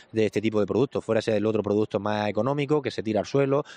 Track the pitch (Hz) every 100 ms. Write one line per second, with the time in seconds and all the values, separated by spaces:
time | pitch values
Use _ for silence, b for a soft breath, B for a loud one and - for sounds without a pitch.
0 | B 110 107 107 110 107 95 98 139 98
1 | - 113 110 107 107 107 101 104 107 104
2 | 104 107 104 101 123 143 139 151 123 -
3 | 107 104 90 139 139 139 B